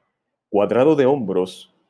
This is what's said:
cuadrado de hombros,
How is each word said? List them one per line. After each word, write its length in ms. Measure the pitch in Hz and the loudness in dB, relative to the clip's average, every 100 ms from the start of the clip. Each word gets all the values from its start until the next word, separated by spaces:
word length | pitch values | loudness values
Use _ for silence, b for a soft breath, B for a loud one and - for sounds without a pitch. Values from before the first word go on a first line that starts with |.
| _ _ _ _ _ | _ _ _ _ _
cuadrado 480 | 101 104 110 143 147 | -2 0 2 2 2
de 100 | 127 | 2
hombros, 680 | 143 98 92 92 - - _ _ | 0 -2 -4 -4 -8 -20 _ _